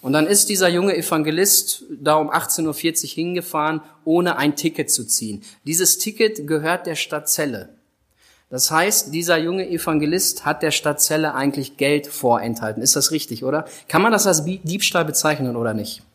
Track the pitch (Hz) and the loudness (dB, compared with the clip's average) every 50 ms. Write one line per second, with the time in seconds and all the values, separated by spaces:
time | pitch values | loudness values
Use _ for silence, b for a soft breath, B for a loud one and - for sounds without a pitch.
0 | - 127 135 151 156 165 202 202 - - 208 185 190 175 175 175 180 202 185 156 | -2 2 2 2 4 4 4 2 2 2 2 4 4 4 4 4 2 2 0 0
1 | 160 - 175 156 151 156 156 165 190 202 - - - - - - - - 156 123 | -2 0 0 0 0 0 0 2 2 4 2 2 2 0 -6 -8 -8 -14 -14 -4
2 | 143 147 151 156 156 143 - 165 165 - - - 165 160 147 - - 165 165 - | 0 2 4 4 2 2 0 -2 -2 -2 -4 -2 -2 -4 -4 -2 -2 -2 -2 -2
3 | - 143 - - 160 175 180 180 170 - - 160 151 156 160 156 151 B B B | -4 -6 -6 -6 -4 -4 -4 -4 -6 -4 -4 -2 0 0 -2 -2 -6 B B B
4 | B 160 160 175 180 180 165 - 139 147 147 - - 170 160 - 147 - - - | B 2 2 4 4 2 0 2 2 2 0 2 -2 -4 -2 -2 -4 -2 -2 -4
5 | 120 104 - - 113 110 104 101 B B B B B 147 156 170 185 170 - - | -2 -2 -2 -2 -2 -4 -8 -10 B B B B B 0 0 2 4 4 2 0
6 | - 214 208 - 226 220 220 - 147 147 160 151 147 156 175 185 - 175 160 151 | -2 -6 0 2 2 2 2 -2 -4 -2 0 0 2 0 -2 -2 -2 -6 -4 -4
7 | - - - 151 147 - - - 156 147 120 104 92 - - _ _ _ _ _ | -6 -4 -6 -6 -2 -2 0 0 0 -2 -4 -8 -10 -14 -18 _ _ _ _ _
8 | _ _ b b b b b b b b - 127 - - 156 160 170 202 208 - | _ _ b b b b b b b b -2 0 0 2 4 2 2 4 2 0
9 | - - 147 165 170 170 175 160 160 165 180 190 185 175 175 165 - - 160 151 | 0 0 -4 -4 2 2 2 2 2 0 -2 -2 -4 -4 -4 -4 -2 0 0 2
10 | 151 147 165 185 190 - - - - 147 147 - - 156 143 - - 151 147 147 | 2 2 0 2 0 0 -2 -2 -2 -4 -2 0 0 0 0 0 0 -2 0 2
11 | - - 156 156 160 156 - 131 135 143 139 143 135 - - - 143 139 147 147 | 0 0 2 0 0 0 -2 0 0 0 -2 -2 -6 -8 -4 0 2 2 2 2
12 | 143 - - - - 127 117 113 95 113 117 113 120 107 110 113 113 131 - 147 | 0 -4 -10 -2 2 2 2 2 2 -2 -4 -4 -4 -6 -4 -2 0 2 2 2
13 | 135 - 160 151 - - 120 110 - 131 139 151 160 B B B B B - 165 | 2 0 -2 -2 -4 -4 -8 -6 -4 -2 -2 -2 -2 B B B B B 2 4
14 | 190 226 226 202 151 202 180 156 151 165 185 190 - 160 175 202 - - - 180 | 4 6 4 4 4 4 2 2 0 -2 -6 -6 -6 -6 -4 -2 -2 0 0 0
15 | 165 151 143 - - 156 151 147 135 127 120 120 117 113 107 107 104 - - - | 0 0 -2 0 0 0 0 0 -2 -4 -2 -2 -2 -2 -2 -4 -6 -6 -10 -14
16 | - _ _ | -18 _ _